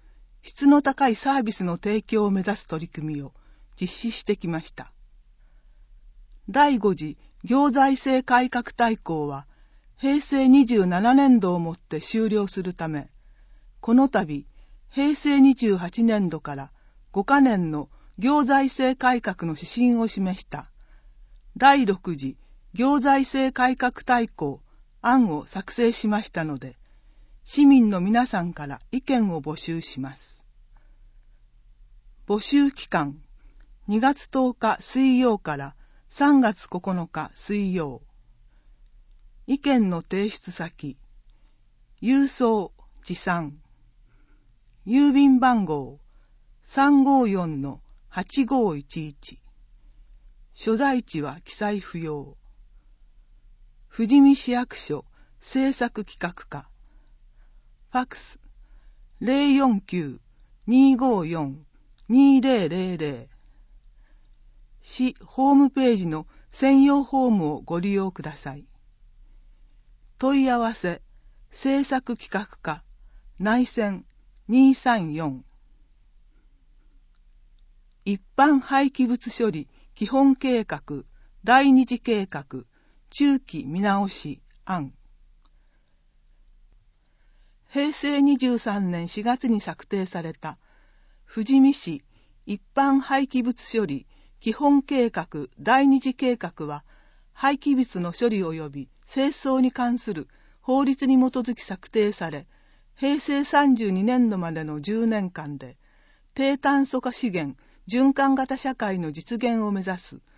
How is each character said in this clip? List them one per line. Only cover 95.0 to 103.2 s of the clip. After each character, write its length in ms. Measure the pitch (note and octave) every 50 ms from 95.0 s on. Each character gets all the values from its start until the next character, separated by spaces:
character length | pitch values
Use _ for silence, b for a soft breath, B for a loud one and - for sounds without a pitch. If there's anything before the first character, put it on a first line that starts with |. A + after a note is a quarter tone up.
| A#3+ A3+
画 380 | - F#3 D#3+ - - D3+ C#3+ - _ -
第 300 | C#3+ G#3+ B3 C4+ C#4 C#4
二 120 | C4+ C4
次 140 | B3+ C4 B3+
計 220 | - C#4 B3+ B3
画 300 | A#3+ - E3+ - - D#3
は、 180 | D3 D3 D3 _ _ _ _ _ _ _ _ _ _ _
廃 260 | - - C#4 D4 C4+
棄 160 | - C#4+ C#4
物 240 | B3+ B3 - - F#3
の 140 | F3 F3 E3+
処 160 | - A#3 A#3+
理 100 | G#3+ G3
及 300 | F#3 D#3+ D#3+ D#3+ D#3 D3
び 200 | C#3 C#3+ C3 - _ _ _
清 220 | - - C4+ C4+
掃 320 | C#4+ C#4+ - - C4+ C4 C4
に 140 | B3+ B3+ -
関 260 | - B3 A#3+ A#3+ A#3+
す 160 | - A3 G3
る 140 | D#3 C3+ _ _ _ _ _ _ _
法 240 | - - B3+ C4+ C#4
律 220 | C4 C4+ - A#3
に 100 | B3 C4+
基 220 | B3+ B3+ B3+ - C4
づ 160 | A3+ B3+ A3+
き 60 | - -
策 260 | - F#3+ - - -
定 240 | - A3 G#3 G#3 G#3
さ 180 | - F3+ E3
れ、 160 | - C#3+ - _ _ _ _ _ _ _ _ _ _ -
平 220 | C4+ C#4 C#4+ D4